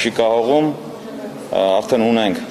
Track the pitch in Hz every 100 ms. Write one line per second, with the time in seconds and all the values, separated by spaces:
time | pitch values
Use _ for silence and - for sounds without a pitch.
0 | 117 113 113 117 113 147 156 143 - -
1 | - - - - - 98 95 95 - 123
2 | 110 113 104 82 -